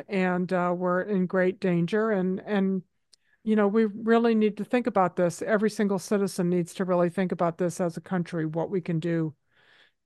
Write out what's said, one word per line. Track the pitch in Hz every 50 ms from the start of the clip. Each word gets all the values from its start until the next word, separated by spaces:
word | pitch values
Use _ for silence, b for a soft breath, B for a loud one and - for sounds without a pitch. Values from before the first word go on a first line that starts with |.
| -
and, | - 208 190 185 180 180 180 185 170
uh, | 185 175 175 180 175
were | 180 180 180 180 185
in | 180 208 208 185 185
great | 170 - 185 180 185 - -
danger. | - 185 175 170 170 165 220 208 220 226
And, | 208 185 180 185 185 214
and, | - - 208 196 196 190 190 185 - _ _ _ _ _ _ _ _ _ _ _
you | - 220 214
know, | 214 208 196
we | 208 226 226
really | 208 196 226 226 226 233 233 233 233 226
need | 214 214 208 208 -
to | 196
think | - 247 247 233
about | 240 - 196 185 175 -
this. | 185 180 170 165 -
Every | - 190 220 196 220 208
single | 214 - 214 202 202 175
citizen | - - 214 196 202 185 - - 175 175
needs | 175 180 165 - -
to | - 190
really | 180 180 175 175 170
think | - 196 190 175
about | 190 - 180 170 165
this | - 185 170 - -
as | 180 170 170
a | 175
country, | - - 190 180 165 - 175 165 156
what | 156 156 165 - -
we | 202 185
can | 165 185 165 160
do | 165 170 165 165 160 156 - _ _ _ _ _ _ _ _ _ _ _ _ _ _